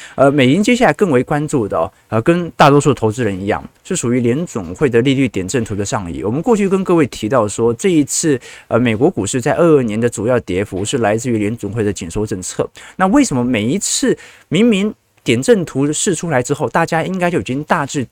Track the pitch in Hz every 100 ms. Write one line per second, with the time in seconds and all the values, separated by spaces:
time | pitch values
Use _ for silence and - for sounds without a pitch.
0 | - - 139 143 127 165 214 240 214 147
1 | 202 127 - 147 151 143 101 92 85 _
2 | - 110 139 175 170 - 151 143 147 120
3 | 110 110 110 95 98 87 - _ - 185
4 | 127 123 120 131 175 117 82 92 147 117
5 | 135 131 131 98 92 127 110 101 104 117
6 | 87 71 90 113 85 220 196 190 190 170
7 | 143 - 107 131 104 - 117 117 202 165
8 | 135 - 165 131 - - - 113 123 110
9 | 147 - 98 131 135 - 170 151 120 107
10 | 117 - 107 123 - 90 101 92 104 135
11 | 107 113 127 113 104 117 101 113 104 95
12 | 85 104 107 95 92 - - - - -
13 | 190 269 269 131 123 117 110 190 - -
14 | 254 170 - - - 160 240 190 214 -
15 | _ _ - 117 262 220 160 131 143 147
16 | - 160 170 131 123 143 127 170 165 165
17 | 156 185 175 160 101 131 151 180 139 147
18 | 123